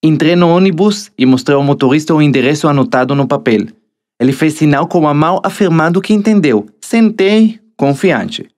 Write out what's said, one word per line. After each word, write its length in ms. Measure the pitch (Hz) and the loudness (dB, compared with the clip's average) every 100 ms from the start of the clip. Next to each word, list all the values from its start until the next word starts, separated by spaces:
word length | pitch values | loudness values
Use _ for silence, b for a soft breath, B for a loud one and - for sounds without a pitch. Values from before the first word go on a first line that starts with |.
Entrei 320 | 160 151 156 175 | 2 2 2 2
no 120 | 175 | 2
ônibus 640 | 170 190 160 208 202 - - | 2 2 2 0 -2 -12 -2
e 80 | 127 | 0
mostrei 300 | 127 - 143 | 2 0 0
ao 80 | |
motorista 500 | 139 139 131 147 151 | 0 0 0 0 0
o 80 | 160 | 0
endereço 460 | 147 131 123 151 160 | 2 2 0 0 0
anotado 480 | 143 127 131 127 139 | 0 0 -2 -2 -2
no 120 | 131 | -2
papel. 380 | 143 - 110 87 - _ _ _ _ | -2 0 -2 -2 -12 _ _ _ _
Ele 100 | 127 | -2
fez 220 | 143 160 | 0 -2
sinal 320 | 151 151 143 147 | 0 0 0 0
com 220 | 175 151 | 0 0
a 60 | |
mão 280 | 147 160 185 | 0 0 -2
afirmando 560 | 196 - 196 165 160 175 | -4 -2 0 0 0 -2
que 140 | 190 | 0
entendeu. 540 | 214 214 208 151 110 - _ | -2 2 2 2 0 -4 _
Sentei, 800 | - 233 220 220 190 214 220 - _ _ | -4 0 0 2 0 2 2 0 _ _
confiante. 720 | 139 139 190 131 - - - | -2 0 0 -2 -4 -10 -16